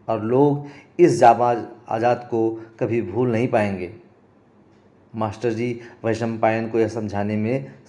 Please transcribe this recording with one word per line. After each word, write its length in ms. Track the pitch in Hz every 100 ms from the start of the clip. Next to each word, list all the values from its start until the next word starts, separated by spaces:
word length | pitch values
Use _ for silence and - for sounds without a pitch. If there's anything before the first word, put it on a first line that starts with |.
| -
और 160 | 110
लोग 440 | 107 127 147 143 - - - -
इस 200 | 170 113
जाबाज 460 | 120 113 120 117 110 - -
आज़ाद 380 | 117 120 120 -
को 180 | 117 113 113 - -
कभी 220 | 117 117
भूल 300 | 98 104 127
नहीं 160 | 110 123
पाएंगे। 440 | 120 104 98 87 - - _ _ _ _ _ _ _ _ _ _ 113
मास्टर 380 | 107 98 123
जी 140 | 110 123 117 - - 113
वैशंपायन 640 | 113 117 113 117 113 113
को 100 | 113
यह 80 | 110
समझाने 480 | 113 107 101 101 107
में 360 | 110 131 139 -